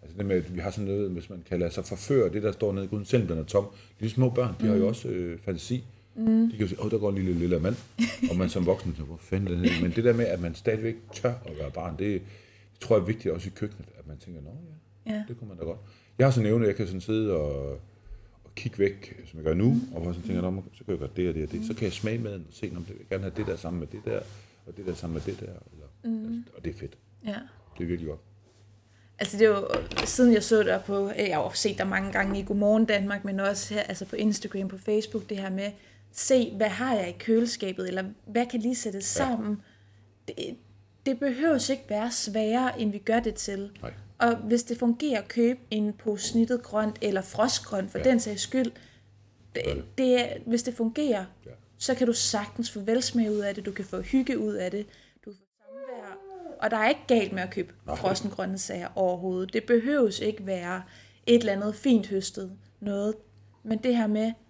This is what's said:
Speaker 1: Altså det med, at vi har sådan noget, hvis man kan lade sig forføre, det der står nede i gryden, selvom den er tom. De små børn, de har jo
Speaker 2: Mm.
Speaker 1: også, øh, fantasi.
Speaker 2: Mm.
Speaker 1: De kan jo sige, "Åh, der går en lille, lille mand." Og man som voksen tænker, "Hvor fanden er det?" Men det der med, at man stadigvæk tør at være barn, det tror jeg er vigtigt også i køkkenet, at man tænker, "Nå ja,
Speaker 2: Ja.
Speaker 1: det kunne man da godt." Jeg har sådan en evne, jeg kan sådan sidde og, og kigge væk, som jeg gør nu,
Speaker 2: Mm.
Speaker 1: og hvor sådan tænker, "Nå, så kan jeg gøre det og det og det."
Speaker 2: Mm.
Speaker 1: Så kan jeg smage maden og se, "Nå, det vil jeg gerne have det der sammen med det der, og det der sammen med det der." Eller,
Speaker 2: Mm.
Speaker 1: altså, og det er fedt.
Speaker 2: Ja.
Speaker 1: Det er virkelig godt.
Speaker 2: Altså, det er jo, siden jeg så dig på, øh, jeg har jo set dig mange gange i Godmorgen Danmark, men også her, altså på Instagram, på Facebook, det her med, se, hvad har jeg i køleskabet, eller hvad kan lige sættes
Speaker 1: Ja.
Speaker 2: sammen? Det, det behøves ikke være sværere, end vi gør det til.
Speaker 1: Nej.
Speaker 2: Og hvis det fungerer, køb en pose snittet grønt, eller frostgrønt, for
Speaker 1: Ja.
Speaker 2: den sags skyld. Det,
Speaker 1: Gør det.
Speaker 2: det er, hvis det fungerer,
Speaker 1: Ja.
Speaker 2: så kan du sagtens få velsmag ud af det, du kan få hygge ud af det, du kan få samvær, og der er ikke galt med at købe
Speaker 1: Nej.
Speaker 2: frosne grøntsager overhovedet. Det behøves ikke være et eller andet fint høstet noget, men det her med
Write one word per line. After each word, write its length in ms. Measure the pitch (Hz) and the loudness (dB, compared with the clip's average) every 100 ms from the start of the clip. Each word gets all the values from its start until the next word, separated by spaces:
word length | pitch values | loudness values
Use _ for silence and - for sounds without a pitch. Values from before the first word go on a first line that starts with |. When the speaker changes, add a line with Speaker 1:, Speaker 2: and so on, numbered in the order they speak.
Speaker 1:
Altså 160 | 76 85 | -16 -6
det 80 | 101 | 0
med, 100 | 92 | 0
at 200 | 78 90 | 0 -6
vi 40 | |
har 120 | 90 | -6
sådan 140 | 95 98 | -4 -2
noget, 220 | 101 101 | -2 -2
hvis 180 | 90 82 | -6 -10
man 140 | 92 80 | -16 -4
kan 100 | 90 | 0
lade 120 | 87 | 0
sig 140 | 90 92 | -2 -6
forføre, 440 | 95 - 139 98 | -8 2 4 4
det 100 | 101 | 2
der 80 | 107 | -2
står 220 | 92 104 | 0 0
nede 120 | 98 95 | 0 -2
i 20 | |
gryden, 180 | 104 101 | -4 2
selvom 220 | 123 92 | 2 2
den 100 | 82 | -2
er 60 | |
tom. 220 | 76 101 101 - - _ | 2 0 0 -10 -20 _
De 100 | 110 | -4
små 200 | 110 127 | 2 2
børn, 260 | 123 123 - | 2 -2 0
de 40 | 110 | 2
har 60 | 101 | 4
jo 60 | |
Speaker 2:
Mm. 60 | 104 | 4
Speaker 1:
også, 200 | 120 - | 0 -4
øh, 320 | 90 87 82 | -4 -4 -6
fantasi. 440 | - 87 - 127 - - _ - | -6 -6 -2 -4 -4 -20 _ -2
Speaker 2:
Mm. 100 | 220 226 233 | 4 6 4
Speaker 1:
De 60 | |
kan 80 | 156 | 2
jo 80 | 101 | -2
sige, 140 | 90 | 0
"Åh, 100 | 107 | 0
der 60 | 110 | 2
går 120 | 104 | 2
en 60 | 98 | 2
lille, 180 | 92 | 2
lille 260 | 85 87 87 | 2 2 2
mand." 160 | 80 123 - - 233 - 254 | 2 -2 -8 -2 -2 0 0
Og 80 | 87 | 2
man 120 | 90 | 2
som 160 | 98 87 | 2 2
voksen 260 | 98 90 | 2 0
tænker, 120 | 73 73 | -6 -8
"Hvor 120 | 82 | -12
fanden 300 | - 95 98 87 | -4 -2 0 2
er 40 | |
det?" 100 | 87 85 | 2 2
Men 100 | 87 | 2
det 120 | 85 | 4
der 100 | 120 | 4
med, 120 | 117 113 | 4 2
at 160 | 85 | 0
man 140 | 85 82 | -2 -2
stadigvæk 400 | - 110 113 113 - | -2 0 -2 -6 -12
tør 200 | - 127 120 - | -4 -2 -2 -8
at 120 | 76 | -8
være 120 | 73 | -8
barn, 240 | 78 87 78 | -6 -6 -2
det 220 | 101 98 - - - - - _ | -2 -2 -4 -20 -20 -20 -20 _
tror 160 | - 110 | 4 4
jeg 60 | |
er 40 | 90 | 4
vigtigt 280 | 110 98 | -2 -2
også 140 | 82 95 | -4 -6
i 40 | - | -6
køkkenet, 320 | 107 101 - - | -8 -8 -18 -18
at 80 | 71 | -16
man 100 | 71 | -16
tænker, 240 | - 82 | -14 -14
"Nå 80 | 73 127 170 156 _ - - | -14 -16 -16 -20 _ -20 -8
ja, 60 | |
Speaker 2:
Ja. 100 | 214 214 | -6 -6
Speaker 1:
det 100 | 120 | -10
kunne 100 | 107 | -12
man 100 | 90 | -8
da 60 | |
godt." 160 | 82 - - - _ - | -8 -8 -12 -20 _ 4
Jeg 80 | 135 | 6
har 40 | |
sådan 140 | 127 104 | 6 6
en 60 | |
evne, 120 | 117 110 | 6 4
jeg 100 | 98 | 2
kan 100 | 98 | -2
sådan 140 | 92 | -6
sidde 320 | 92 110 110 85 | -2 0 2 2
og, 340 | 73 71 69 69 - - - - - - - | 0 -2 -6 -8 -12 -20 -20 -18 -20 -20 -18
og 100 | - | -8
kigge 240 | 123 - | -8 0
væk, 420 | 98 98 - - - | 0 0 -16 -18 -16
som 60 | 80 | -4
jeg 40 | 78 | 0
gør 80 | |
nu, 160 | 82 113 | 4 4
Speaker 2:
Mm. 80 | 233 254 85 | 4 0 -6
Speaker 1:
og 60 | |
hvor 100 | 85 | -6
sådan 140 | 87 87 | -6 -4
tænker, 140 | 90 90 | -2 -2
"Nå, 120 | 95 92 | -4 -8
så 100 | - | -16
kan 80 | - | -6
jeg 80 | 87 | -6
gøre 100 | 69 - | -4 -2
det 140 | 90 | -2
og 60 | 78 | -2
det 80 | |
og 80 | 76 | -4
det." 80 | 76 | -6
Speaker 2:
Mm. 60 | - | -6
Speaker 1:
Så 80 | |
kan 100 | 113 | -4
jeg 100 | 110 | -4
smage 240 | - 107 117 | -2 -4 -4
maden 260 | 113 98 78 | -6 -8 -14
og 60 | |
se, 160 | - 101 | -10 -8
"Nå, 100 | 87 | -8
det 100 | 87 | -10
vil 80 | - | -14
jeg 80 | 98 | -6
gerne 140 | 95 | -4
have 100 | 98 90 | -4 -4
det 100 | 104 | -4
der 80 | 85 | -4
sammen 240 | 85 87 | -4 -6
med 80 | 78 | -6
det 120 | 104 110 | -8 -6
der, 140 | 76 - - - _ - | -6 -6 -18 -20 _ -20
og 100 | 90 | -12
det 80 | 92 | -8
der 80 | |
sammen 200 | 82 82 | -6 -6
med 200 | 80 76 | -6 -6
det 60 | 98 | -8
der." 140 | 98 95 - | -10 -14 -20
Eller, 140 | 80 71 - 233 226 | -20 -20 -12 -6 -6
Speaker 2:
Mm. 80 | 220 233 | -6 -10
Speaker 1:
altså, 160 | 240 - | -10 -10
og 80 | 85 | -10
det 40 | - | -8
er 20 | |
fedt. 200 | - - _ _ 214 | -12 -14 _ _ -10
Speaker 2:
Ja. 100 | 202 - - - - | -10 -12 -20 -20 -8
Speaker 1:
Det 60 | |
er 40 | 87 | -4
virkelig 200 | 87 80 | -4 -4
godt. 100 | 76 - - _ _ - _ _ _ - - | -10 -14 -20 _ _ -20 _ _ _ -20 -8
Speaker 2:
Altså, 180 | 202 202 | -6 4
det 80 | 220 | 6
er 40 | |
jo, 180 | 208 - - - - - | 6 0 -4 -2 -4 -2
siden 280 | - 247 | 6 8
jeg 100 | 220 | 8
så 200 | - 220 | 6 4
dig 180 | 190 190 190 | 6 2 0
på, 240 | 202 196 | -2 -2
øh, 60 | - | -2
jeg 180 | 202 156 | 0 0
har 80 | |
jo 80 | 180 | -2
set 240 | - 214 202 | 0 -2 0
dig 100 | 190 | -2
mange 240 | 190 196 | 0 0
gange 280 | 190 196 196 | 0 0 0
i 40 | |
Godmorgen 420 | 196 202 208 220 220 | 0 2 6 6 6
Danmark, 400 | 208 196 202 202 | 4 2 -2 -2
men 140 | 196 | 0
også 340 | 196 202 - | 0 -2 -2
her, 80 | 208 | -4
altså 240 | 202 190 190 | -2 -6 -6
på 100 | 214 | 0
Instagram, 520 | 214 208 202 196 190 | 2 2 -2 -4 -4
på 100 | 190 | -4
Facebook, 520 | 208 214 214 220 196 | 0 0 0 -6 -6
det 80 | 202 | -6
her 120 | 196 | -4
med, 220 | 185 202 202 - - - | -4 -4 -8 -20 -20 -14
se, 420 | - - 262 226 196 | -4 4 4 4 2
hvad 100 | 214 | 0
har 260 | 190 254 226 | 0 0 0
jeg 140 | 180 | 0
i 60 | 175 | -6
køleskabet, 680 | - 226 233 - 196 185 185 | 2 4 4 -2 -4 -4 -4
eller 160 | 185 190 214 - | -4 -6 -10 -4
hvad 200 | 208 240 | -2 0
kan 140 | 240 | 0
lige 160 | 226 247 | -2 -2
sættes 440 | 226 196 - - | -4 -4 -4 0
Speaker 1:
Ja. 60 | 269 | 0
Speaker 2:
sammen? 360 | 233 214 208 - _ _ - - _ - | 0 -2 -4 -8 _ _ -20 -20 _ -14
Det, 80 | - - - - - _ _ - | -8 -8 -10 -18 -20 _ _ -4
det 140 | 247 | 0
behøves 500 | 277 247 320 285 - | 0 2 2 2 2
ikke 140 | 269 - | -2 -2
være 220 | 208 233 | -4 -2
sværere, 720 | 233 - 214 214 233 254 - | -4 -2 0 2 2 0 0
end 100 | 214 | -2
vi 60 | 202 | -2
gør 220 | - 226 | 0 2
det 160 | 233 214 | 2 -4
til. 360 | - 196 202 - | -6 -6 -8 -10
Speaker 1:
Nej. 120 | - - - - | -12 -12 -20 2
Speaker 2:
Og 160 | 233 233 | 2 2
hvis 280 | 220 233 | 2 2
det 140 | - 233 | 2 0
fungerer, 440 | 240 233 302 226 - | 2 2 0 -2 -2
køb 300 | 240 233 254 - | 2 4 2 -4
en 220 | 214 208 | -2 -2
pose 340 | 208 220 208 - | -2 -4 -2 0
snittet 340 | 233 226 247 | 2 4 2
grønt, 340 | - 214 214 214 | 0 -2 -2 0
eller 200 | 214 190 | 0 0
frostgrønt, 680 | 190 208 233 - - 202 190 | -2 0 2 2 -2 -4 -4
for 60 | - | 2
Speaker 1:
Ja. 60 | |
Speaker 2:
den 160 | 262 240 | 4 4
sags 220 | 220 202 | 2 -4
skyld. 300 | - 262 240 - - - _ _ - _ - - | -2 0 0 -4 -20 -20 _ _ -20 _ -10 -6
Det, 80 | - | -4
Speaker 1:
Gør 80 | |
det. 100 | 71 - - | -4 -6 0
Speaker 2:
det 240 | 254 247 | 4 4
er, 60 | 240 - - | 2 -4 -2
hvis 160 | 233 | 0
det 100 | 247 | 0
fungerer, 520 | 240 226 226 302 208 185 - - | -2 -2 0 0 0 -2 -14 -20
Speaker 1:
Ja. 60 | - _ _ | -20 _ _
Speaker 2:
så 180 | - 254 | -2 2
kan 120 | 247 | 4
du 60 | |
sagtens 580 | 233 - 214 208 - 233 | 4 0 0 -4 -6 -6
få 80 | 208 | -4
velsmag 520 | 196 233 247 240 220 | 0 2 2 2 2
ud 60 | 208 | 2
af 180 | 202 202 | -2 -4
det, 100 | 196 | -8
du 60 | |
kan 140 | 202 190 | -8 -6
få 160 | 185 | -6
hygge 380 | 185 269 254 233 | 0 2 2 0
ud 140 | 214 | 0
af 180 | 208 180 | -2 -4
det, 140 | 196 208 - _ _ - | -4 -8 -14 _ _ -20
du 60 | |
kan 60 | 190 | -20
få 260 | 196 _ 214 | _ _ -18
samvær, 520 | 226 269 240 202 392 392 381 339 - | -14 -12 -12 -12 -16 -16 -16 -14 -4
og 100 | 214 | 0
der 60 | 226 | 4
er 120 | 220 | 4
ikke 120 | 302 - | 2 4
galt 260 | 240 190 | 4 4
med 80 | 190 | -2
at 80 | 190 | -6
købe 220 | - 170 - - | -4 -6 -8 -8
Speaker 1:
Nej. 100 | 147 | -2
Speaker 2:
frosne 340 | 190 190 208 | 0 0 -2
grøntsager 560 | 190 190 190 - 190 175 - | -4 -4 -4 -6 -6 -6 0
overhovedet. 580 | 185 180 185 185 185 | 0 2 -2 -2 -2
Det 100 | 220 | -4
behøves 560 | 220 233 233 294 226 190 | 4 4 4 4 2 2
ikke 260 | 208 214 190 | -4 -4 -4
være 360 | 185 175 185 185 - - _ - | -4 -4 -6 -8 -20 -20 _ 6
et 120 | 233 | 6
eller 140 | 226 | 6
andet 220 | 196 208 214 | 0 -2 -2
fint 320 | 277 233 196 | 4 4 4
høstet 440 | 196 190 - 190 196 - _ | -4 -4 -8 -10 -12 -20 _
noget, 340 | 208 202 208 214 - - - _ | -4 -2 -2 -2 -10 -20 -20 _
men 140 | 220 220 | -4 0
det 140 | 254 240 | 2 4
her 100 | 220 | 4
med 240 | 214 226 226 _ | 2 0 -4 _